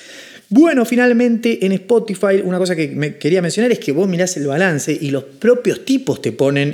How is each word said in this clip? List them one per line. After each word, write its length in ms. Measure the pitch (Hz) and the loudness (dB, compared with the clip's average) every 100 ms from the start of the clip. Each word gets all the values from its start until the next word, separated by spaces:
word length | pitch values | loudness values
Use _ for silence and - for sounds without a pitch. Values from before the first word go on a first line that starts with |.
| - - - - _ | -20 -20 -20 -20 _
Bueno, 360 | 202 330 277 | 4 4 4
finalmente 840 | 226 240 247 233 247 226 233 226 190 | 0 2 2 4 2 0 0 0 0
en 60 | |
Spotify, 680 | 185 - 233 220 185 202 196 | -2 0 0 0 -2 0 0
una 140 | 185 180 | 0 -2
cosa 180 | 185 165 | -2 -2
que 100 | 147 | -2
me 300 | 139 147 143 | -2 -6 -4
quería 260 | 147 185 | 0 0
mencionar 300 | 175 196 240 | 0 0 0
es 80 | 233 | 0
que 100 | - | -2
vos 180 | 143 196 | 0 0
mirás 280 | 170 180 175 | 0 -2 -2
el 100 | 143 | -4
balance 500 | 143 190 147 - 147 | 0 0 0 -2 -4
y 120 | 143 | -2
los 140 | 135 | -4
propios 600 | - - 220 247 208 143 | -6 -4 2 2 2 -2
tipos 380 | - 269 202 123 | -2 -2 -2 -4
te 80 | 123 | -4
ponen 420 | 110 139 143 143 | -2 0 0 -2